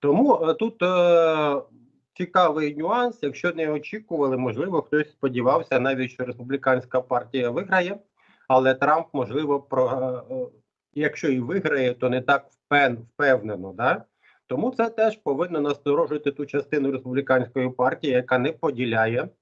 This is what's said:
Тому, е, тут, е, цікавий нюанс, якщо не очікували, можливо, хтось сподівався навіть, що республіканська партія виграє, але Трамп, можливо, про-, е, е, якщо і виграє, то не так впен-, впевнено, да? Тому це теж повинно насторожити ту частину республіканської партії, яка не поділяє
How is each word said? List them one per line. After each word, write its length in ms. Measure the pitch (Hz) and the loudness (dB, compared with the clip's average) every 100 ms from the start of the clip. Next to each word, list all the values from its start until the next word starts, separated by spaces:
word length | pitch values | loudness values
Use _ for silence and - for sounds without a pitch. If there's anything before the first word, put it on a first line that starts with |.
Тому, 340 | 143 160 277 | 2 4 4
е, 200 | 226 160 | 4 2
тут, 280 | 156 220 - | 0 -2 -2
е, 800 | 180 185 175 170 165 156 151 139 - - _ _ _ | 0 4 4 6 4 2 0 -2 -6 -20 _ _ _
цікавий 640 | _ 180 185 175 151 151 147 | _ -2 2 2 2 -2 -4
нюанс, 420 | 160 233 247 233 | -2 0 -2 -2
якщо 300 | 143 131 175 | -8 -4 -4
не 180 | 170 156 | -2 -4
очікували, 680 | 151 151 214 214 160 139 131 | -4 -6 -14 -8 -2 0 0
можливо, 460 | 127 110 175 170 | -4 -4 -2 -2
хтось 280 | - 151 151 | 0 -2 -2
сподівався 680 | _ 139 123 123 143 165 131 | _ -4 0 2 0 2 0
навіть, 300 | 127 131 127 | 0 -2 -6
що 140 | - | -6
республіканська 760 | 123 120 123 135 135 127 120 131 | -10 -10 -8 -4 0 0 0 -4
партія 500 | 127 123 120 135 120 | -2 -4 -2 -2 -2
виграє, 480 | 123 190 190 180 202 _ _ _ _ _ | -2 0 0 0 -6 _ _ _ _ _
але 260 | 131 131 | 4 4
Трамп, 320 | 131 139 156 165 | 2 2 2 0
можливо, 480 | 143 117 127 151 139 | -6 -4 -4 -2 -4
про-, 640 | - 131 127 131 127 123 117 | -2 0 0 0 -4 -6 -8
е, 40 | |
е, 120 | 131 123 _ _ _ _ | -8 -8 _ _ _ _
якщо 340 | 143 151 - 165 | -4 -4 -2 -2
і 120 | 131 | 0
виграє, 540 | 120 185 160 143 127 | -2 -2 -2 0 0
то 160 | 123 127 | 0 -2
не 100 | 127 | 0
так 260 | 123 139 - | 0 0 -2
впен-, 460 | _ _ 147 139 117 | _ _ 2 2 0
впевнено, 760 | 120 _ 143 131 104 101 92 | -10 _ 2 2 2 -8 -10
да? 320 | 92 117 196 - _ _ _ _ | -2 -2 -2 -6 _ _ _ _
Тому 240 | 127 220 | -4 -4
це 200 | 254 233 | -2 -4
теж 260 | 226 220 220 | 2 0 0
повинно 440 | - 139 175 160 | -4 -2 -2 -2
насторожити 680 | 143 143 - 147 165 147 147 | -2 -2 0 0 0 -2 -4
ту 160 | - 143 | -4 -6
частину 460 | 147 143 151 135 | -4 -2 -2 -2
республіканської 800 | 131 127 127 135 131 123 - 127 | -4 -4 -4 2 2 2 -2 -4
партії, 420 | 127 127 127 151 | 0 0 0 0
яка 260 | 123 123 127 | 0 2 0
не 140 | 127 | 0
поділяє 760 | 160 160 127 123 113 113 117 175 _ | -2 -4 -2 -2 0 0 0 -4 _